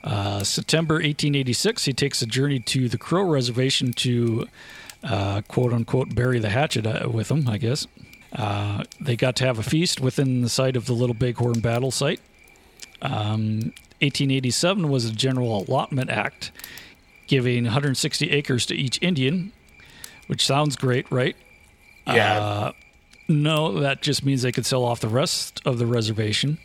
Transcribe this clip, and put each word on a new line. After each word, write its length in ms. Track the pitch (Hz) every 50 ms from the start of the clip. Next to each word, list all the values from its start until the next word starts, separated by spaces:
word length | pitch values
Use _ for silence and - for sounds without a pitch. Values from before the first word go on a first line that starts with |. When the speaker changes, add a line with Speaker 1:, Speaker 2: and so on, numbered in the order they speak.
| -
Speaker 1:
Uh, 400 | 104 107 104 101 101 101 101 101
September 580 | - - - - - - 160 165 156 156 160
eighteen 320 | 165 147 147 - - 151 143
eighty-six, 520 | 139 135 123 117 - - 202 226 - -
he 80 | 147 127
takes 280 | - 143 139 - -
a 40 | 123
journey 340 | 113 110 127 135 143 139 127
to 300 | - - - 135 127 120
the 80 | 110
Crow 260 | 110 - - 165 180 202
Reservation 720 | 180 156 135 123 120 117 120 127 135 - - 131 123 117
to, 540 | - - 131 120 120 120 117 110 120 - - - - - - - - - - - - -
uh, 380 | 151 104 98 98 98 98 101 -
quote-unquote, 680 | - - 127 127 120 120 117 117 - - 127 127 - 120
bury 260 | 113 123 127 127 120
the 100 | 104 104
hatchet, 360 | 98 127 151 156 - 120 107
uh, 220 | 110 113 - - -
with 220 | 113 113 104 -
him, 160 | 131 160 147
I 100 | 120 107
guess. 300 | 101 - 113 131 151 - - _ - - - - - - - -
Uh, 500 | - 110 104 101 101 101 101 101 - - - - -
they 160 | - 123 120
got 200 | 110 139 127 123
to 80 | - 131
have 140 | 131 123 110
a 40 | 110
feast 380 | - 156 156 175 - - -
within 400 | 131 131 - - 143 131 127 123
the 80 | 123 117
site 260 | - - 131 131 127
of 120 | 123 110
the 60 | 123 123
Little 200 | 117 127 120 117
Bighorn 480 | 107 127 123 113 - 120 120 120 117
battle 300 | 104 117 117 151 131 131
site. 280 | - - 143 147 185 - - - - - - - - - - - - - - - - -
Um, 720 | - 139 135 107 104 107 110 110 110 110 107 110 113 - - - - - - _
eighteen 300 | - 143 - - 139 135
eighty-seven 580 | 135 135 131 127 117 - - 175 196 208 170 147
was 160 | 139 127 117
a 60 | 117
general 500 | 110 110 127 131 131 127 123 117 110 101
allotment 480 | 92 - 127 139 - - - 131 131 127
act, 420 | 120 107 101 - - - - - - - - - - - - - - _ - - - - -
giving 380 | - 143 135 120 127 123 120 120
a 60 | 117
hundred 240 | 104 143 139 143 127
sixty 340 | - - 151 - - 147 165
acres 340 | 151 143 143 - 131 120 -
to 80 | - -
each 260 | - 135 123 - -
Indian, 520 | - 175 185 135 127 135 170 185 170 202 - - - - - - - - - - - - - - -
which 180 | - 135 - -
sounds 300 | - 135 143 151 147 127
great, 340 | - - 131 123 131 - -
right? 280 | - 127 127 165 - - - - - - - - - _ - - - - -
Speaker 2:
Yeah. 340 | - 139 117 104 95 95 107
Speaker 1:
Uh, 300 | 104 104 104 104 104 - - - - - _ - _ _ - - - -
no, 500 | 160 147 147 151 160 151 156 170 196 165
that 220 | 143 139 135 -
just 240 | - 147 135 - -
means 160 | 139 139 127
they 100 | 123 127
could 140 | 117 135 113
sell 180 | - 135 127 123
off 160 | 120 120 -
the 80 | -
rest 540 | 110 110 127 160 175 - - - - - - -
of 140 | - 127
the 80 | 117 120
reservation. 720 | 117 120 117 110 107 110 107 110 107 104 - - 139 156 -